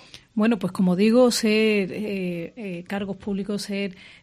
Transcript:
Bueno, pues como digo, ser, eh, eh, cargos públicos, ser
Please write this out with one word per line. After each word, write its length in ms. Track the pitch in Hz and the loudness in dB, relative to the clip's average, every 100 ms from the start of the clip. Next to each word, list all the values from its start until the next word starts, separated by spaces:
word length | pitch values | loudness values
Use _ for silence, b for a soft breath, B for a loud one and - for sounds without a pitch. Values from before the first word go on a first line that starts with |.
| B B B | B B B
Bueno, 240 | 214 220 208 | 0 0 0
pues 140 | 180 | -2
como 240 | - 180 180 | 0 2 4
digo, 340 | 220 240 247 | 4 6 6
ser, 600 | 233 220 214 220 208 185 | 4 2 2 2 2 -2
eh, 640 | - 208 196 180 170 165 - | -4 -6 -4 -4 -6 -8 -10
eh, 280 | 202 175 180 | -10 -10 -8
cargos 280 | 202 202 190 | -6 -6 -8
públicos, 420 | 208 196 202 202 | -6 -6 -4 -6
ser 340 | 208 196 202 190 B B | -4 -6 -6 -8 B B